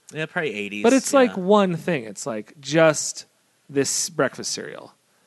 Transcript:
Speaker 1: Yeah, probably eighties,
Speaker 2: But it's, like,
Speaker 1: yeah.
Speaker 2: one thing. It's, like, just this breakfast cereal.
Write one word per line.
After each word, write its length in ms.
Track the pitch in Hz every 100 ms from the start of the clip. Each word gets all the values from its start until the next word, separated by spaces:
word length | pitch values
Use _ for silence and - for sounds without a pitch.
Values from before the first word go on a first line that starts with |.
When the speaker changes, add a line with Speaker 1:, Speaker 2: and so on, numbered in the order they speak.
| _
Speaker 1:
Yeah, 140 | 143 156
probably 300 | 180 151 104
eighties, 260 | 101 104
Speaker 2:
But 120 | 220
it's, 200 | 262 -
like, 220 | 277 247 190
Speaker 1:
yeah. 60 |
Speaker 2:
one 320 | 180 208 190 165
thing. 300 | 170 156 113
It's, 200 | 98 -
like, 340 | 110 107 -
just 680 | 135 160 160 147 - - - _ _ _ -
this 400 | 139 131 - -
breakfast 420 | 156 131 - 98
cereal. 440 | - - - - _ _ _